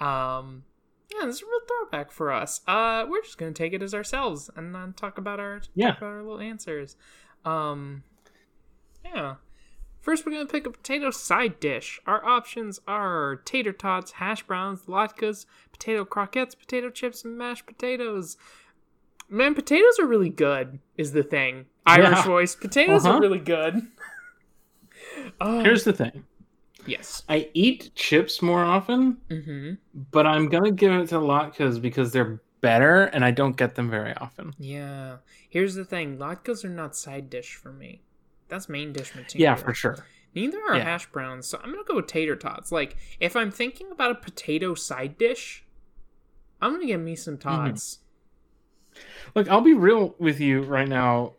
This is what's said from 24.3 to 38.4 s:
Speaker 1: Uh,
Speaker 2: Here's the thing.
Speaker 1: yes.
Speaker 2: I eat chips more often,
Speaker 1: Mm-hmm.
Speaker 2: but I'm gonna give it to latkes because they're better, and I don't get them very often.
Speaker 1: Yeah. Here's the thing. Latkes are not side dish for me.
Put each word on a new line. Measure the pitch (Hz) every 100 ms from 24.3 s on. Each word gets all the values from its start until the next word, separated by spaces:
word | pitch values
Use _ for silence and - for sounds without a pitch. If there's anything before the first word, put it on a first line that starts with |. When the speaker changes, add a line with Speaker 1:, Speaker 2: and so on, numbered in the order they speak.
| _ _ _ _ _ _ - - 302 254 -
Speaker 1:
Uh, | 202 233
Speaker 2:
Here's | 214 233
the | 226
thing. | 190 120 - - _ - _ _ _ -
Speaker 1:
yes. | - - - -
Speaker 2:
I | 156 156
eat | 160 226 254 -
chips | - - 156 - -
more | 175 175
often, | 170 190 196 247 262 247 -
Speaker 1:
Mm-hmm. | 160 151 143 143 196 _ 139 135
Speaker 2:
but | 151 151
I'm | 156 156
gonna | 170 208
give | 190 196
it | 180 165
to | 165
latkes | 151 143 151 - 139 117
because | 123 123 123
they're | 127 113 110 - _
better, | 120 117 143 185
and | 196 147
I | 127
don't | 120 139 131
get | 123
them | - 120
very | 110 107
often. | - 127 - 160 143
Speaker 1:
Yeah. | 135 143 143 139 131 127 _ _ _
Here's | 170 190
the | 190
thing. | 185 180 151 135
Latkes | 143 180 - 226
are | 190
not | 170 156 -
side | - 139 135
dish | 123 120 -
for | 131
me. | 135 131 - _ _ _ _